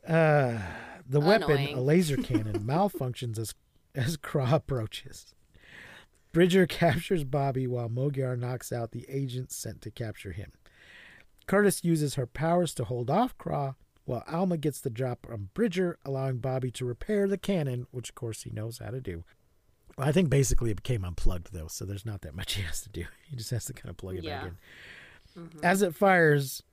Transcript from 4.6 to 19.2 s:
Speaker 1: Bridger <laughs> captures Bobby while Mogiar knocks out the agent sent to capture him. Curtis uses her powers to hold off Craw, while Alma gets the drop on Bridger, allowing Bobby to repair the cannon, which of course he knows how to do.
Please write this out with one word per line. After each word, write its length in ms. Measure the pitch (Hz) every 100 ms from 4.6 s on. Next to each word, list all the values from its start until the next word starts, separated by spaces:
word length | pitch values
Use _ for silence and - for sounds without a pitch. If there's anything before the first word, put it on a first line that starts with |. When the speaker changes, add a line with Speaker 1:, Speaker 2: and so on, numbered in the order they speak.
| - 131 107 - - - - _ _ - - - - - - _ _
Speaker 1:
Bridger 340 | 165 180 185 175
<laughs> 20 |
captures 560 | - 170 - - 185
Bobby 420 | 139 147 139 131 127
while 220 | 123 117
Mogiar 500 | 117 139 135 131 127
knocks 320 | 120 127 -
out 200 | 120 117
the 160 | 120 120
agent 420 | 135 139 123 127
sent 300 | - 117 101
to 80 | -
capture 420 | - 110 107 101
him. 200 | 92 101 - - _ - - - - - _ -
Curtis 380 | 196 202 -
uses 320 | 170 165 147 -
her 100 | 123
powers 480 | - 160 175 170
to 100 | -
hold 260 | 113 123 120
off 260 | 165 254 -
Craw, 360 | - 147 139 135 _ _
while 200 | - 123 -
Alma 280 | 165 190 170
gets 240 | 147 135
the 100 | 139
drop 360 | 113 127 120 -
on 180 | 104 98
Bridger, 440 | - 226 175 180 -
allowing 340 | - 135 135 127
Bobby 320 | 127 127 127
to 120 | -
repair 420 | 123 123 - 208 196
the 120 | 196
cannon, 480 | - 196 143 123 123
which 200 | 127 113
of 40 |
course 280 | - 117 110
he 80 | 120
knows 280 | 110 110 117
how 120 | 110
to 100 | 127
do. 240 | 123 85